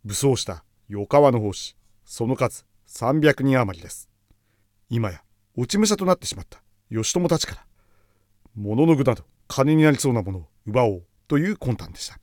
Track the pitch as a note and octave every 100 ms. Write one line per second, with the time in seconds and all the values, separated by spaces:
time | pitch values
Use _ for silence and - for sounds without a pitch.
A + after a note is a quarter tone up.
0 | G#2 G2 C#3 B2 - E2+ _ _ _ G2+
1 | G2+ C#3+ C#3+ A#2+ G#2+ F#2 - _ _ _
2 | _ - A#2 C3+ B2 - _ _ _ -
3 | A#2 D3+ D3+ - C3+ C3 G#2+ E2 D#2 -
4 | - _ _ _ _ _ _ _ _ A#2
5 | G#2+ E2+ _ _ _ - B2+ G3+ G#3+ G#3
6 | F#3 F3+ - - - - _ _ _ A2
7 | A2 F3+ F3+ D#3+ - - _ _ _ _
8 | _ _ _ _ _ G#2+ G2+ A2+ E3 D3
9 | - A2+ - _ _ - C#3 D#3 D#3 C3+
10 | C#3+ A#2+ F#2+ F#2 D#2+ _ - A#2+ A#2 F#2
11 | - _ _ D3 F#3 G#3+ B2 A2 - -
12 | - -